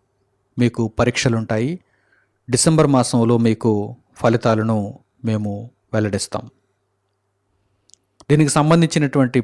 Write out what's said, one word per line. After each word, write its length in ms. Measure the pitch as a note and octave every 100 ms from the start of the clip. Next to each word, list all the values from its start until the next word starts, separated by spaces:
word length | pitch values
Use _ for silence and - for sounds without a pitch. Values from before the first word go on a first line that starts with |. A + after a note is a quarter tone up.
| _ _ _ _ _ -
మీకు 240 | A#2+ A#2+ A2+ -
పరీక్షలుంటాయి. 720 | A#2+ - C3 A2+ A2 A2 B2+ F3+ - _ _ _ _ _ -
డిసెంబర్ 400 | A#2+ E3+ D#3+ D3+ C3
మాసంలో 420 | A#2+ B2 A#2 A#2+ A#2
మీకు 240 | A2 A#2 G#2 G#2 A#2+ _ -
ఫలితాలను 580 | A#2+ A#2 A#2+ A2 A2 A2 G2+ B2 _ _ A#2
మేము 240 | G#2+ G#2 G2+ A#2 - _
వెల్లడిస్తాం. 500 | A2 G#2+ G2+ - G2+ A2 _ _ _ _ _ _ _ _ _ _ _ _ _ _ _ _ _ -
దీనికి 220 | D3+ D3 D3+
సంబంధించినటువంటి 840 | D3 E3 E3 E3 C#3+ C#3+ B2+ B2